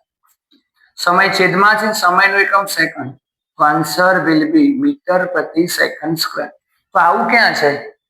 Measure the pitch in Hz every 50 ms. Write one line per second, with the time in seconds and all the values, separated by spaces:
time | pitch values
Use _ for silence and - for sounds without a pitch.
0 | _ _ _ _ _ _ _ _ _ _ _ _ _ _ _ _ _ _ _ -
1 | - 175 180 190 190 190 185 - 185 175 175 185 202 208 214 214 214 220 214 -
2 | 185 180 180 190 196 196 196 196 190 - 202 196 202 196 - - - - - -
3 | - 127 131 _ _ _ _ _ _ _ _ - 151 147 151 160 156 - - 180
4 | 180 185 190 180 151 160 160 156 156 151 165 156 143 139 139 127 143 143 143 -
5 | _ - 180 185 185 180 - 160 147 - - 160 175 170 - - - - - -
6 | 147 156 165 156 - - - 151 147 - - _ _ _ _ _ _ _ - 190
7 | 170 175 190 - - 233 233 233 214 180 - - - 143 139 - - - - _
8 | _ _